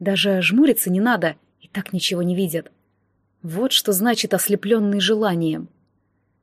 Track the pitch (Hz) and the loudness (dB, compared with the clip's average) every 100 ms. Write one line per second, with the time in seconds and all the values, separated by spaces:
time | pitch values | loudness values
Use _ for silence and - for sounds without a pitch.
0 | 185 196 202 190 170 214 302 220 - 180 | -2 0 0 0 2 4 4 4 0 0
1 | 226 226 165 151 _ _ _ - - 185 | 2 0 -2 -4 _ _ _ -12 -8 -6
2 | - 175 175 180 190 160 - _ _ _ | -4 -2 -2 -2 -2 -4 -8 _ _ _
3 | _ _ _ _ 170 165 262 - - 190 | _ _ _ _ -10 -4 0 0 0 0
4 | 226 226 - 185 - 202 196 226 208 202 | 2 0 0 -2 0 -2 2 0 2 0
5 | 190 214 214 170 165 156 165 _ _ _ | 0 0 0 0 -2 -4 -8 _ _ _
6 | _ _ _ _ | _ _ _ _